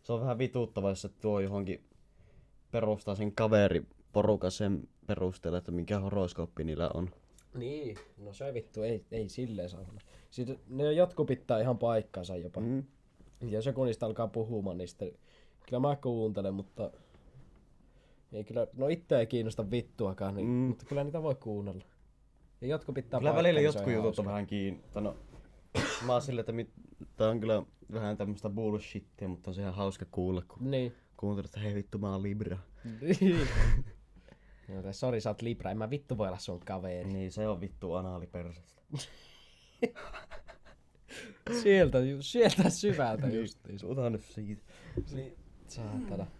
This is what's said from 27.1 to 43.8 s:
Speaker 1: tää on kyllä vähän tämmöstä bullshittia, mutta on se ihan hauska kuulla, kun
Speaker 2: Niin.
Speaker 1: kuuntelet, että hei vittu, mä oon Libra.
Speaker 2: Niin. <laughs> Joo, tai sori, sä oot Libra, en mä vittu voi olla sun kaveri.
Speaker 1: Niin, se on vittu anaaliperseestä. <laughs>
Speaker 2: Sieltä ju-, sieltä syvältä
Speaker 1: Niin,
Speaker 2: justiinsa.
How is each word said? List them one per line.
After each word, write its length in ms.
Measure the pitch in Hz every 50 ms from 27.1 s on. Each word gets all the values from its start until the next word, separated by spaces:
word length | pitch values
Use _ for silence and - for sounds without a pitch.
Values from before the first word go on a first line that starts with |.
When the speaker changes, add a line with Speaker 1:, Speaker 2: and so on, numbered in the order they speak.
| -
Speaker 1:
tää 140 | - 110 110
on 100 | 113 117
kyllä 240 | 104 113 110 101 - - - _ - -
vähän 260 | - 113 107 104 107
tämmöstä 320 | - 101 101 104 - - 107
bullshittia, 800 | 98 110 113 107 104 107 107 - - 101 - - _ - 101
mutta 220 | 95 90 87 - 90
on 40 | 90
se 60 | 95
ihan 120 | 101 95 92
hauska 320 | 98 101 98 95 - 95 -
kuulla, 300 | - - 90 92 95 90 90
kun 240 | - - - 123 135
Speaker 2:
Niin. 220 | 139 131 127 120 - - _ _ -
Speaker 1:
kuuntelet, 280 | - - 101 104 98 95
että 140 | - - 101
hei 160 | 107 104 101
vittu, 220 | 101 98 - -
mä 140 | 101 101 98
oon 120 | 98 95 98
Libra. 340 | 101 101 107 107 - 92 95 - - - - - 120 110 110
Speaker 2:
Niin. 380 | 135 165 180 - 190 185 175 165
<laughs> 60 | 147 127 117 - - 117 - - - - - - - _ - - - - - _ - - - - - -
Joo, 140 | 95 95 92
tai 100 | 98 95
sori, 280 | - - 127 120 110
sä 80 | 104 110
oot 120 | 104 -
Libra, 300 | 113 117 120 - - 92
en 60 | 101
mä 120 | 110 110 113
vittu 280 | 139 143 - - 131
voi 100 | 107 107
olla 100 | 95 92
sun 220 | 92 - - 90 87
kaveri. 540 | - - 95 95 90 92 90 90 90 95 98
Speaker 1:
Niin, 180 | 95 95 92
se 160 | - 107 107
on 140 | 107 104 85
vittu 320 | 92 95 - - 98 90 82
anaaliperseestä. 880 | 92 92 92 90 87 87 87 - 90 85 87 82 82 - - _ - _ _
<laughs> 60 | 147 139 - - - - - - - - - - - - - - _ - - - - - - - - - - - - - - - - - - - - - _ _ _ - - - - - - 226 - - _ 208 233 240
Speaker 2:
Sieltä 380 | 226 208 196 190 170 139 - 127
ju-, 220 | 127 135 139 135
sieltä 480 | 139 - - 240 226 190 - - - -
syvältä 580 | - - - 208 190 147 135 113 110 - 139
Speaker 1:
Niin, 120 | 131 113 113
Speaker 2:
justiinsa. 460 | 113 101 - _ _ - 101 98